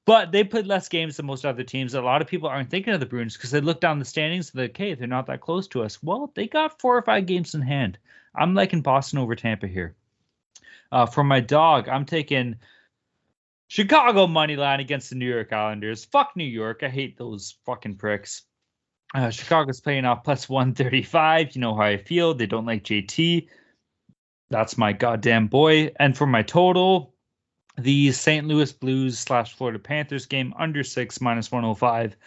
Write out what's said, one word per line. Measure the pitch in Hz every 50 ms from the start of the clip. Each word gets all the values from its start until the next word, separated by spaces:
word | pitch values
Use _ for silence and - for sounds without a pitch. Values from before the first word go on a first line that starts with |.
| _
But | - 226 226 190 170
they | 170 202 214
played | 202 220 226 208
less | 190 202 185 -
games | - - 165 165 156 139
than | - 147
most | 139 135 123 -
other | 143 123 117 131
teams. | - - 135 131 123 127
A | 135
lot | 123 123 131 147
of | 160
people | - 185 170 156
aren't | 147 131 139 131 -
thinking | - 190 196 226 208
of | 170
the | 131
Bruins | 123 123 120 117 113 -
'cause | - - 120
they | 135 147
look | 143 160 165 165
down | - 165 156 147
the | 131
standings | - - 160 151 156 170 185 165 -
and | - 131
they're | 127
like, | 120 120
"Hey, | - 196 208 165
they're | 120 123
not | 120 127 127 131
that | - 131 127
close | - - 165 185 190 -
to | - 127 110
us." | 107 - - -
Well, | 156 190 247 294 - _
they | - 208
got | 226 - 311 311 311 - -
four | - 254 240
or | 247
five | 240 226 214 208 190
games | 175 190 180 170 - -
in | 151
hand. | 135 127 143 139 127 98 95 - _ _ - - _ _ -
I'm | - 151 175 185
liking | 196 196 190 185 165
Boston | 139 143 131 139 139 - - 143
over | 127 113 117
Tampa | 117 - 113 110 98 101
here. | 98 90 92 87 85 - _ _ _ _ _ _ _ _ _ _ _ - - _ - - - _ _
Uh, | 123 123 120
for | 117 - 151 143
my | 143 139 131
dog, | 120 107 143 151 160 165 156 127 104 -
I'm | - 139 143
taking | - 170 160 147 - 147 131 123 123 113 117 _ _ _ _ _ _ _ _ _ _ _ _ _ _ _ _ _ _ _ _ _
Chicago | - - - 214 196 302 311 254 240 220 196 190
money | 170 165 156 156 151 147
line | 139 143 139 139 139
against | 139 127 147 139 - -
the | 135
New | 127 127
York | 123 123 117 107 -
Islanders. | 110 107 107 107 107 104 104 107 113 110 -
Fuck | - - - - - -
New | 180 160
York. | 135 117 113 110 110 117 - 151
I | 135
hate | 127 139 135 117 98
those | - 123 117 107 98 101 - - _ _
fucking | - 123 113 - 113 98
pricks. | 98 - 107 104 101 101 - - - - _ _ _ _ _ _ _ _ _ _ _ _ - -
Uh, | 135 127 117
Chicago's | 110 - - - 170 160 151 135 127 -
paying | - 151 143 135 127
off | 123 120 117 -
plus | 151 143 - -
one | - 131 131 127 131 123
thirty-five. | - 139 127 127 135 127 - - 165 156 160 160 160 160 135 -
You | 131
know | 123 113 110
how | 107 104
I | 104 104
feel. | 98 98 - 170 170 170 165 160
They | 123 117
don't | 98 110 113 110
like | 117 113 104 -
J | - 110 104
T. | 95 98 - - 165 170 170 165 160 - _ _ _ _ _ _ _ _ _ _ _ _ _ _ _ _ _ _ _ -
That's | 117 110 110 - -
my | - 113 104 104
goddamn | 104 123 120 117 110 101 120 113 113 110
boy. | 104 - 135 151 156 156 156 156 147 - -
And | 143 139 131
for | - 151
my | 139 123 113 107
total, | - - 175 180 185 180 180 185 190 190 175 143 - _ _ _ _ _ _ _ _ _ _ _ _ _
the | - 117 131 139 143 143 139
Saint | 123 - - 156 156 151 147
Louis | 156 151 151 147 131
Blues | 139 _ 131 131 131 131 131 131 120
slash | - - - 135 120 113 113 -
Florida | - 135 123 110 107
Panthers | - - 147 151 147 143 147 135 127
game, | - 147 135 131 127 -
under | - 160 160 151 143 135
six, | 127 - 127 123 117 - -
minus | 127 120 117 117 107 -
one | - 123 117
oh | 113 107
five. | - 127 120 117 117 117 107 - _ _